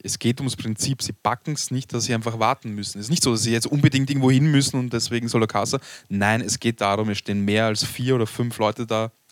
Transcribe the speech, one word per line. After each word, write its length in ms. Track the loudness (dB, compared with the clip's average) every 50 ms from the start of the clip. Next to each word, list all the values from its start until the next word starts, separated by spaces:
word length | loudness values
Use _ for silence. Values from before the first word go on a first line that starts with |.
| -8
Es 120 | -8 -6 -2
geht 220 | 0 0 0 0
ums 160 | -2 -6 -6
Prinzip, 460 | -6 -6 -6 -6 -4 -2 -2 -2 -4
sie 100 | -4 -8
packen's 600 | -8 -4 -2 -2 -2 -2 _ -6 -6 -6 -6 -4
nicht, 220 | -4 -6 -6 -4 -4
dass 120 | -4 -2
sie 80 | -2 -2
einfach 260 | -2 -2 -4 -2 0
warten 320 | 2 0 0 0 -4 -8 -8
müssen. 260 | -8 -8 -8 -10 -10
Es 60 | -4 -2
ist 20 |
nicht 120 | 0 2 2
so, 80 | 2
dass 120 | 2 2 2
sie 80 | 2
jetzt 160 | 2 0 0 0
unbedingt 420 | 2 4 4 4 4 4 0 0
irgendwo 220 | 0 2 4 4
hin 140 | 6 6 6 6
müssen 300 | 4 4 4 2 0 -2
und 140 | -2 -2 -2
deswegen 340 | -4 -2 -2 -2 -2 -2 0
soll 140 | 2 2
der 80 | 2 2
Kasse. 300 | 2 0 0 0 -2 -4 -6 -10 -18 -20 -10 -4
Nein, 320 | -2 0 2 2 2 0
es 180 | 0 -2 -4 -2
geht 180 | -2 -2 0 2
darum, 300 | 2 2 2 2 0 0
es 80 | -2 -4
stehen 260 | -4 -2 -2 0 2
mehr 220 | 2 2 2 2
als 180 | 2 0 0 -2
vier 320 | -4 -4 -4 0 0 2
oder 120 | 2 0 0
fünf 300 | -2 -4 -4 -4 -2 0
Leute 280 | 0 0 0 -2 -4 -2
da. 240 | -2 -2 -2 -4 -6 _ _ _